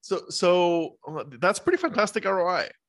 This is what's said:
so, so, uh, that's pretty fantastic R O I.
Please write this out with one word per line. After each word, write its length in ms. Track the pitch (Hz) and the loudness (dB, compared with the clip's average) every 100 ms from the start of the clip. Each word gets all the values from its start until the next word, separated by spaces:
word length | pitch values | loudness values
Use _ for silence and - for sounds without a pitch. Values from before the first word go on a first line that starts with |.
so, 180 | - 190 - | -4 -6 -6
so, 680 | - 180 180 175 170 160 _ - | 0 4 4 4 2 -2 _ -12
uh, 160 | 156 139 123 | -10 -12 0
that's 180 | 175 202 | 0 2
pretty 200 | - 359 | 0 0
fantastic 480 | 330 202 208 220 196 | 0 0 0 -2 -2
R 160 | 190 | 0
O 40 | 175 | 0
I. 220 | 175 - - | -2 -4 -10